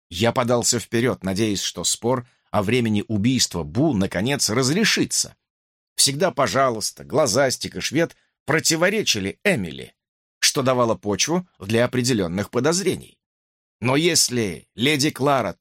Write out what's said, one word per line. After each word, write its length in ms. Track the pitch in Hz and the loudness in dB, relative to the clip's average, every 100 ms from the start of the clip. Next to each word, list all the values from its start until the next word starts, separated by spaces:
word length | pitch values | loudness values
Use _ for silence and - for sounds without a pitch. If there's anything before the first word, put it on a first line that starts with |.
| _ | _
Я 220 | 87 113 | -2 0
подался 480 | 131 120 120 - 117 | 2 0 2 2 -2
вперед, 420 | - 117 123 95 | -2 0 0 -2
надеясь, 400 | 95 95 110 95 | -4 -2 0 -2
что 220 | - 87 | -4 -6
спор 420 | 85 - 117 127 - _ _ | -4 -2 -2 -2 -6 _ _
о 140 | 104 | -2
времени 400 | 98 123 113 104 - | 0 0 2 0 0
убийства 560 | 107 117 127 - 87 | 0 2 2 0 -4
Бу 300 | 73 95 160 | -4 0 0
наконец 580 | 104 95 87 117 143 - | 2 -2 -2 -2 -2 0
разрешится. 840 | 117 127 180 208 - 143 - - - _ _ _ _ _ - | 0 2 2 2 0 -2 -2 -4 -10 _ _ _ _ _ 0
Всегда 340 | - 139 185 | 0 2 0
«пожалуйста», 760 | - 123 120 131 110 - - | 2 0 2 2 0 -6 -8
«глазастик» 720 | 71 127 139 113 135 - 92 92 | -4 0 2 2 2 0 -6 -8
и 40 | |
«швед» 360 | - 139 165 - _ _ | -4 -2 -2 -6 _ _
противоречили 960 | - 156 - 160 185 214 123 107 95 - | -2 0 2 2 2 0 0 -2 -4 -2
Эмили, 520 | 208 143 87 67 58 _ _ _ _ _ | -2 0 -2 -8 -16 _ _ _ _ _
что 240 | - 147 | -2 0
давало 320 | 131 123 113 | 2 2 2
почву 540 | 98 101 101 - 180 - _ | 0 -2 -2 0 -2 -4 _
для 260 | 101 113 | -2 0
определенных 680 | 123 123 123 113 85 92 - | 2 0 0 0 0 -2 -2
подозрений. 680 | 120 143 175 160 110 - _ _ _ _ _ _ _ | 0 0 0 -2 -4 -8 _ _ _ _ _ _ _
Но 160 | 120 139 | 0 2
если 720 | 170 160 - 123 104 78 - | 4 2 2 0 -2 -6 -12
леди 360 | 92 135 151 151 | -2 0 2 0
Клара 460 | 127 139 135 98 - | 0 0 0 -2 -4